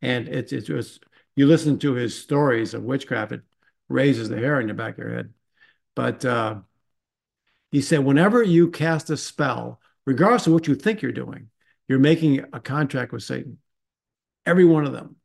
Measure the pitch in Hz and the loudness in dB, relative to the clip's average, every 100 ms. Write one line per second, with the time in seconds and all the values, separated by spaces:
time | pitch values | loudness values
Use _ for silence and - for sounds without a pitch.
0 | 127 123 123 143 - 135 - 143 110 - | -6 -4 -4 -8 -6 -8 -6 -8 -8 -14
1 | _ _ _ - 139 160 151 135 147 123 | _ _ _ 2 4 4 4 0 -2 -2
2 | 117 - - 143 143 117 110 113 110 139 | -4 -8 -4 0 0 0 -2 -8 -8 -8
3 | - 117 107 120 - _ _ _ _ 131 | -6 -6 -6 -10 -14 _ _ _ _ 0
4 | 139 117 110 107 131 143 110 107 110 110 | 2 0 -2 -4 -2 -2 -4 -6 -10 -10
5 | 113 - 110 - _ _ _ _ _ - | -10 -10 -10 -16 _ _ _ _ _ -6
6 | 123 - 127 117 110 107 - _ _ _ | -4 -2 -2 -2 -4 -6 -14 _ _ _
7 | _ _ _ _ _ _ _ 143 - 156 | _ _ _ _ _ _ _ -4 0 2
8 | 135 143 190 240 214 170 170 175 160 160 | 4 4 4 4 4 4 4 2 -2 -2
9 | - 147 - - 139 117 117 120 _ _ | -4 -8 -8 -4 -4 -4 -10 -14 _ _
10 | - 127 190 240 170 165 160 135 214 214 | -4 2 4 4 4 2 2 0 -2 -4
11 | 127 113 123 - - _ _ _ - 131 | -6 -8 -10 -14 -20 _ _ _ -2 2
12 | 143 165 160 135 - 131 - 143 143 135 | 4 4 2 0 -2 -12 -8 -4 -2 -4
13 | 123 120 - 131 - - _ _ _ _ | -6 -10 -8 -10 -10 -16 _ _ _ _
14 | _ _ _ _ - 180 175 156 143 123 | _ _ _ _ 0 6 8 6 2 -6
15 | - - | -14 -20